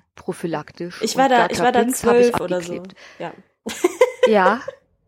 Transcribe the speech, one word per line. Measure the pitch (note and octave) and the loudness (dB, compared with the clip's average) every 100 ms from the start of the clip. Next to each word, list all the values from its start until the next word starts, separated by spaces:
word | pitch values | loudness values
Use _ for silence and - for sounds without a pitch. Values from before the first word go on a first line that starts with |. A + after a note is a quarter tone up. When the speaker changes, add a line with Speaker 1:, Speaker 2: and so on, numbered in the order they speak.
| _ - | _ -16
Speaker 1:
prophylaktisch. | - F3+ E3+ D3+ - - F3 - | -12 -8 -6 -8 -10 -12 -12 -6
Speaker 2:
Ich | A3+ B3 | -4 0
war | C4 | 2
Speaker 1:
Und | |
Speaker 2:
da, | A#3+ | 2
Speaker 1:
Jar | F3 | 2
Speaker 2:
ich | - | 0
Speaker 1:
Jar | F3 | 0
Speaker 2:
war | |
da | B3 | 2
Speaker 1:
Binks | A#3+ B3+ A#3 | 0 0 2
hab | A#3+ | 4
ich | A#3+ | 4
Speaker 2:
zwölf | F3+ | 2
oder | F3 F3+ | -2 -6
so. | F3 F3 | -6 -12
Speaker 1:
abgeklebt. | F#3 - - - | -14 -20 -20 -16
Speaker 2:
Ja. | E3+ - _ _ A3+ | -16 -16 _ _ -14
<laughs> | - E4+ E4+ B4 B4 B4 | -4 -2 2 0 2 2
Speaker 1:
Ja. | G#3+ F#3 A#3 - - _ _ | 4 4 0 -6 -18 _ _